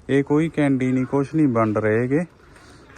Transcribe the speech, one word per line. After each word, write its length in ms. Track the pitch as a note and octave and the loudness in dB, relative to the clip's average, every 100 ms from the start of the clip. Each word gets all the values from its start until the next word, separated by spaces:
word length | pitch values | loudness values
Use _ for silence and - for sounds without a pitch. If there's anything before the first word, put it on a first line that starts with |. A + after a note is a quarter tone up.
| - | -2
ਇਹ 140 | C3+ | 0
ਕੋਈ 260 | C#3+ D3 E3 | 2 0 0
ਕੈਂਡੀ 420 | D3+ C#3+ C3+ B2+ | 0 0 0 0
ਨਹੀਂ, 140 | C3 B2+ | -2 -2
ਕੁਛ 280 | C#3 C#3 D#3+ | -2 -2 0
ਨਹੀਂ 120 | D3+ | 0
ਵੰਡ 300 | A2+ A2 G#2+ | 2 0 0
ਰਹੇ 300 | G#2+ A2 B2 | 0 0 0
ਗੇ। 180 | C#3+ F3+ - - - - - - | -2 -4 -10 -20 -20 -20 -20 -20